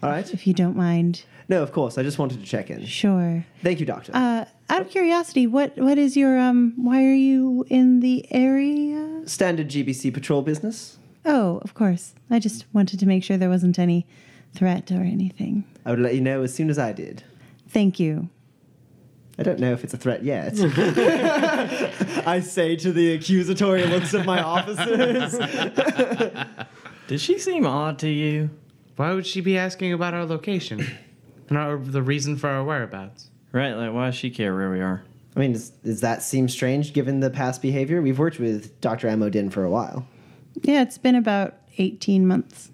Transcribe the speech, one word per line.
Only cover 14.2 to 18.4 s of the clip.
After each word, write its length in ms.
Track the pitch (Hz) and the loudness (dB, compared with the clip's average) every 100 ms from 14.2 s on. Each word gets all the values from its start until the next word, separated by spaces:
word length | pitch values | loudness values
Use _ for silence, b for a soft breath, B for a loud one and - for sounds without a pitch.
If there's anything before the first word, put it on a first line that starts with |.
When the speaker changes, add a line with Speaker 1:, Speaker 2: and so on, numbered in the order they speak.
| b b b | b b b
Speaker 2:
threat 360 | - 185 180 - | -2 0 0 -2
or 80 | 185 | -2
anything. 640 | 185 - 185 - 208 202 196 - - | 0 0 -2 -4 -4 -4 -4 -12 -4
Speaker 1:
I 40 | |
would 100 | 120 | 0
let 140 | 123 | 2
you 60 | 127 | 2
know 220 | 131 135 | 0 0
as 120 | 127 | -2
soon 140 | 127 156 | -2 -2
as 80 | 151 | 0
I 140 | 123 | -2
did. 300 | 95 85 - - b b b - | -4 -12 -14 -18 b b b -4
Speaker 2:
Thank 300 | - 202 185 | 2 2 2
you. 300 | 165 156 170 _ | -2 -2 -8 _